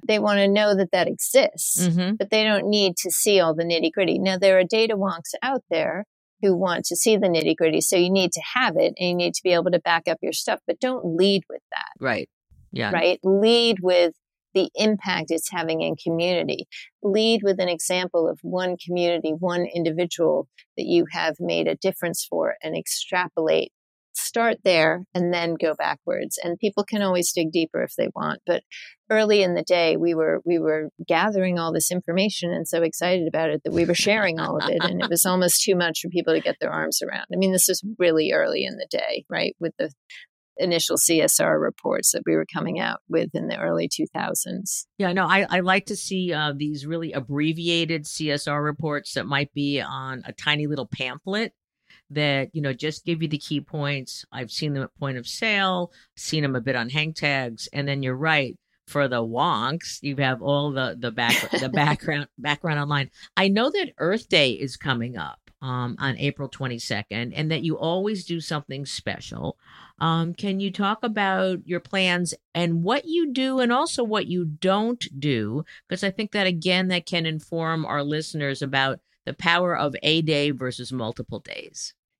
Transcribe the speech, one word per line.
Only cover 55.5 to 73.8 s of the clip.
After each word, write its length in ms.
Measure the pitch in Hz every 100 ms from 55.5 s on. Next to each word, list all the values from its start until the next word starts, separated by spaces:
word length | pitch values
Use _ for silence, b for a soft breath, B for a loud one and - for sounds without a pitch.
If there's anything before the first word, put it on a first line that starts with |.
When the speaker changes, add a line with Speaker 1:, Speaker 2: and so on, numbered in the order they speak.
| 202 196 180 175 b b -
Speaker 2:
seen 260 | - 160
them 140 | 143 127
a 60 |
bit 140 | 117 127
on 140 | 117
hang 240 | 147 156
tags, 560 | 156 151 139 123 113 -
and 160 | 139 143
then 140 | 139
you're 160 | 131 127
right, 380 | 156 156 131 - _ _ -
for 200 | 143 139
the 160 | 120
wonks, 760 | 113 117 165 123 120 165 - -
you 140 | 143 135
have 240 | 135 127
all 300 | 139 143 147
the, 260 | 135 127 120
the 120 | 117
back-, 400 | 113 117 113 113
the 180 | - 131
Speaker 1:
<laughs> 40 |
Speaker 2:
background, 540 | 139 147 147 - 147 143 -
background 400 | 135 147 170 147
online. 320 | 143 143 135 B B -
I 100 | 196
know 220 | 202 254
that 240 | 403 330 -
Earth 280 | 160 220 -
Day 240 | 170 135
is 240 | 95 135 -
coming 420 | 151 120 120 117
up, 220 | 73 - _ -
um, 340 | 135 123 123 -
on 180 | 135 123
April 320 | 143 - 139
twenty-second, 840 | - 131 120 - 101 104 104 120
and 180 | 135 156
that 120 | 160
you 140 | 165 156
always 480 | 160 180 202 208 175
do 140 | 170
something 480 | 151 151 - 135 143
special. 680 | - - 95 - 57 76 - B B B B
Um, 340 | 160 165 165
can 260 | 175 202 190
you 120 | 196
talk 320 | 190 202 220
about 560 | 240 214 196 190 190 185 -
your 120 | 175
plans 540 | - 196 185 175 175 - _ 165
and 280 | 175 170
what 220 | 175 269 330
you 260 | 330 320
do 280 | 254 262 262
and 120 | 240
also 320 | 247